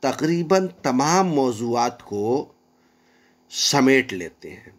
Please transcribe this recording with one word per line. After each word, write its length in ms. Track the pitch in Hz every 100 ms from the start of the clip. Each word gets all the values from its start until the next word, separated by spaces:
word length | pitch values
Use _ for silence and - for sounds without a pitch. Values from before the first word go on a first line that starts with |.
तकरीबन 640 | 135 123 156 170 165 190 185 -
तमाम 420 | 143 127 147 180 190
मौजूआत 760 | 151 131 110 117 117 120 123
को 520 | - 104 104 131 147 _ _ _ _ _ _ _ _ _ _
समेट 600 | - - 143 131 135 123
लेते 360 | 98 82 _ 80
हैं 240 | 76 -